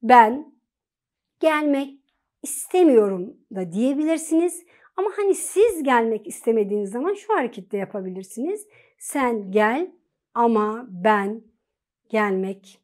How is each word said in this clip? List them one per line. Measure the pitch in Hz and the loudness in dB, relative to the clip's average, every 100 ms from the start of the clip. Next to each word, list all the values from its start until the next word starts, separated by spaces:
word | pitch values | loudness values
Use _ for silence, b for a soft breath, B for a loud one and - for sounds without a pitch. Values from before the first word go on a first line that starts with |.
ben | 226 247 220 254 302 _ _ _ _ _ _ _ _ _ | 8 8 8 4 -10 _ _ _ _ _ _ _ _ _
gelmek | 320 302 302 277 277 277 _ _ _ _ | 0 0 0 -2 -4 -12 _ _ _ _
istemiyorum | - - - 359 349 247 208 190 185 - _ | -14 -12 -4 4 6 6 4 -2 -8 -14 _
da | 190 180 | -10 -6
diyebilirsiniz. | 175 254 285 302 320 320 320 349 339 - b b - | -2 -2 0 -2 -2 0 0 0 -4 -18 b b -6
Ama | 403 381 | -6 -2
hani | 403 | -2
siz | 359 - 349 453 359 | 0 -2 2 2 2
gelmek | 277 247 226 214 220 | 0 2 2 -4 -6
istemediğiniz | - - 226 202 208 196 | -8 -2 0 0 -2 -4
zaman | 226 311 | -4 -4
şu | 403 - | -6 -2
harekette | 415 247 240 185 202 | -2 -2 -8 -10 -8
yapabilirsiniz. | 190 208 190 185 190 - 277 415 - b b b | -8 -8 -10 -12 -14 -10 -8 -8 -12 b b b
Sen | - 302 254 233 196 | -10 -4 -2 -2 -2
gel | 196 214 254 359 _ _ _ _ | 0 2 0 -6 _ _ _ _
ama | - 240 220 208 226 254 | 0 2 2 0 -4 -12
ben | 185 196 214 196 226 - _ _ _ _ _ _ | -2 2 2 0 -8 -14 _ _ _ _ _ _
gelmek | 220 208 190 190 196 - _ | -2 -2 -2 -4 -8 -16 _